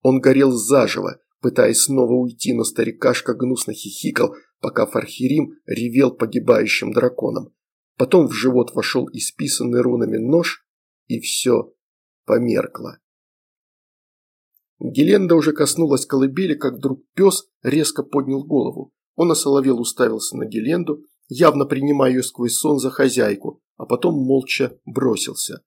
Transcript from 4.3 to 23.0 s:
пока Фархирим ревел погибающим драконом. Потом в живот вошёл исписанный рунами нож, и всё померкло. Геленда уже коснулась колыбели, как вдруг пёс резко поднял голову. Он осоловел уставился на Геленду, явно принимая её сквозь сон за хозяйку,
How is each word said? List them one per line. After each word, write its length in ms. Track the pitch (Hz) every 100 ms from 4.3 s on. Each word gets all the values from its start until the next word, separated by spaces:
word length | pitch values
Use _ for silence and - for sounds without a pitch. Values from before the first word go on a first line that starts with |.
| - _ _
пока 260 | - - 110
Фархирим 680 | 117 - - 127 151 139 - -
ревел 460 | - 120 120 127
погибающим 800 | - 113 123 113 113 107 - -
драконом. 600 | 117 123 - - - - _ _ _ _ -
Потом 300 | 127 185 135
в 60 |
живот 400 | 104 127 123 117
вошёл 340 | - - 127 -
исписанный 680 | 160 - - 139 - 127 120
рунами 360 | 127 123 110 110
нож, 480 | 117 165 165 - _ _ _ _ -
и 120 | 113
всё 520 | - - 127 113 - _ _ _ _ _ -
померкло. 760 | 117 120 104 - - - - _ _ _ _ _ _ _ _ _ _ _ _ _ _ _ _ _ -
Геленда 560 | 123 127 160 202 185 165
уже 180 | 151
коснулась 520 | 151 143 - 160 135 -
колыбели, 500 | 139 135 135 190 147
как 200 | 135 120
вдруг 280 | 135 135 _
пёс 340 | - 196 180 - _
резко 400 | - 147 147 -
поднял 400 | - 143 135 135
голову. 500 | 147 143 107 - - _ _ -
Он 160 | 170
осоловел 480 | 151 143 139 135 120
уставился 560 | 117 - 123 113 - -
на 100 | 110
Геленду, 580 | 110 113 175 160 147 - _ -
явно 360 | 127 165 143 143
принимая 460 | 143 143 143 131
её 120 | 127
сквозь 320 | 123 - 120 -
сон 240 | 151 143
за 100 | 131
хозяйку, 720 | -